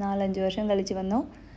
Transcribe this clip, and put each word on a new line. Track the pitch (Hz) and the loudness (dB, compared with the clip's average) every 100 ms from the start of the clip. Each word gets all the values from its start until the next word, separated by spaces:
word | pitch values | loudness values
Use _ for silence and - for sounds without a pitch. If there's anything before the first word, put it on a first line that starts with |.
நாலஞ்சு | 196 196 196 190 | -2 0 0 2
வருஷம் | 190 196 214 | 0 0 2
கழிச்சு | 196 190 190 | 2 2 -2
வந்தோம். | 190 220 - - - | 0 0 0 -8 -18